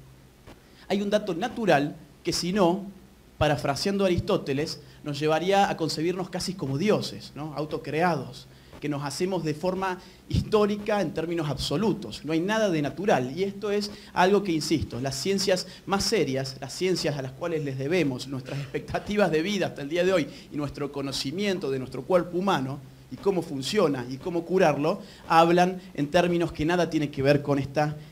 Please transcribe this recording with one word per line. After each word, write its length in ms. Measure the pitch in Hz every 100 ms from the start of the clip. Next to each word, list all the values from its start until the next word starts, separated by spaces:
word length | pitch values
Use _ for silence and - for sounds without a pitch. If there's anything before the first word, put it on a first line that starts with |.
| - - - - - - - - -
hay 120 | 196
un 80 | 202
dato 260 | 208 208
natural 640 | 170 196 - 214 147 147 - - -
que 120 | -
si 180 | 156 170
no, 320 | 208 175 190 196 - - - - -
parafraseando 680 | 151 139 143 139 196 196
a 40 | 196
Aristóteles, 720 | - - 180 - 135 160 - - -
nos 140 | 151 139
llevaría 520 | 151 156 180 196 196
a 60 | 156
concebirnos 500 | 160 - 165 180 170
casi 240 | 180 185
como 240 | 180 135 135
dioses, 560 | 208 160 - 104 -
¿no? 200 | - 156
Autocreados, 920 | 139 151 160 - 151 175 151 120 - - - - -
que 80 | 151
nos 120 | 143
hacemos 420 | 143 139 180 185
de 100 | 156
forma 440 | 151 185 185 190 180 - - -
histórica 720 | - - 214 208 208 208 208
en 140 | 165
términos 340 | 165 165 170 151
absolutos. 760 | 131 - 147 220 107 101 -
No 120 | 139
hay 60 | 160
nada 280 | 185 220 214
de 140 | 160
natural, 500 | 147 131 202 156 127
y 80 | 151
esto 280 | 196 202 208
es 200 | 202 208 - -
algo 300 | - 185 202
que, 100 | 202
insisto, 480 | 160 147 156 - 120
las 140 | 135
ciencias 520 | 131 190 196 190 180 - - -
más 180 | 196
serias, 520 | 196 220 135 131 135 -
las 140 | 131
ciencias 420 | - 185 170 165 147
a 60 |
las 100 | 131
cuales 320 | - 175 160
les 140 | 143 131
debemos 500 | 135 180 147 127 131
nuestras 300 | 139 - 139
expectativas 720 | 143 151 - 185 190 208 190
de 100 | 156
vida 280 | 175 208 147
hasta 120 | 131
el 80 | 143
día 160 | 170
de 80 | 180
hoy 140 | 185 139 - -
y 40 | 147
nuestro 360 | 143 135 143
conocimiento 800 | 143 139 131 139 165 208 180 139
de 80 | 135
nuestro 240 | 127 135
cuerpo 340 | 135 185 175 170
humano 420 | 196 160 131 139 - - -
y 60 | 120
cómo 240 | 196 185
funciona 640 | - 139 131 208 170 131 120
y 80 | 131
cómo 260 | 185 170
curarlo, 560 | 165 185 175 139 151 202 - - -
hablan 520 | 165 165 175 180 185 -
en 140 | - 147
términos 440 | 175 175 170 165
que 140 | - 156
nada 240 | 180 165
tienen 200 | 160 147
que 120 | 143
ver 180 | 135 143
con 180 | 135 139
esta 380 | 131 - 151 151 -